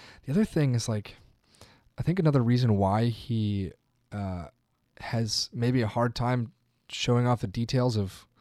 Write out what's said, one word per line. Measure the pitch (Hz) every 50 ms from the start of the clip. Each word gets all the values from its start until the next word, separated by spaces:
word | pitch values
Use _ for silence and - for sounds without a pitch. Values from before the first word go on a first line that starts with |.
| - - - - _
The | - 139
other | 202 220
thing | - - 165 147 135 123
is, | 117 -
like, | - 110 104 95 - - - - _ _ _ _ _ _ _ - - _ _ _ _ _
I | - -
think | 156 175 196
another | 170 156 139 135 117
reason | 117 123 123 127 117 104
why | 98 98 95 101 110 117
he, | 120 113 - - - 117 110 107 104 101 98 95 85 - - _ _ _ _ _ _ -
uh, | 104 101 95 92 90 82 - - _ _ _ _ _ _ _ _ -
has | - - - 117 113 107 - - - -
maybe | - 127 120 123 127 131
a | 113
hard | 101 - 117 120 120 117
time | - 123 120 127 123 117 113 - _ _ _ _ _ _ -
showing | - - - - 120 120 120
off | 123 123 -
the | -
details | 101 90 117 117 - - 127 123 127 110
of | 107 98 92 - - - _ _ _